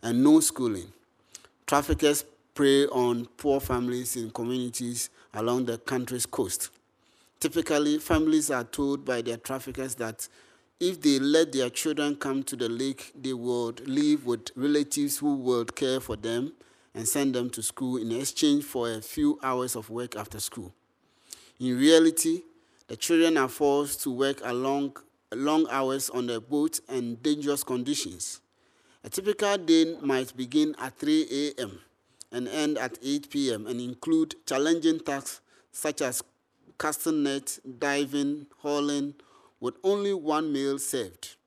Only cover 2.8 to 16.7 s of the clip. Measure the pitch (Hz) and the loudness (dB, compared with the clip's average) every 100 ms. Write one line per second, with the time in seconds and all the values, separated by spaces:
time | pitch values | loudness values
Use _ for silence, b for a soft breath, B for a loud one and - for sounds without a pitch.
2.8 | 143 127 123 120 117 - 147 139 - 123 | 4 2 2 0 -4 -4 0 0 0 -2
3.8 | 123 123 123 127 110 - 117 127 123 117 | -2 -4 -4 -6 -6 -6 -4 -2 -4 -6
4.8 | 120 120 - b b 107 113 127 120 113 | -6 -6 -8 b b -4 0 0 0 -4
5.8 | - 127 120 123 - - 98 - - _ | -2 -4 -2 -4 -4 -2 -2 -2 -8 _
6.8 | _ _ b b b _ 151 170 160 151 | _ _ b b b _ -2 -2 2 2
7.8 | 147 151 - 160 156 156 147 131 117 - | 2 0 2 2 4 2 2 -2 -4 -2
8.8 | 139 139 139 120 120 117 - 131 131 127 | -2 -2 -2 -2 -2 -6 -6 -8 -8 -8
9.8 | 131 120 113 107 - b b b b _ | -8 -6 -6 -8 -14 b b b b _
10.8 | 175 175 147 139 139 156 165 135 123 - | -2 4 4 6 6 4 4 2 -2 -2
11.8 | 160 147 147 143 147 135 135 127 120 117 | -2 0 -2 -2 -2 -4 -4 -4 -4 -2
12.8 | 135 131 - - 131 127 120 120 117 117 | -4 -6 -14 -10 -6 -4 -2 0 -2 -6
13.8 | 131 135 147 147 123 117 117 - 139 147 | -4 2 4 2 2 -4 -4 -4 0 2
14.8 | 143 147 143 139 147 139 127 123 117 - | 0 -2 -2 0 0 0 2 0 0 -2
15.8 | 135 131 - 107 113 117 139 - b | -2 -2 -4 -6 -4 -4 -4 -10 b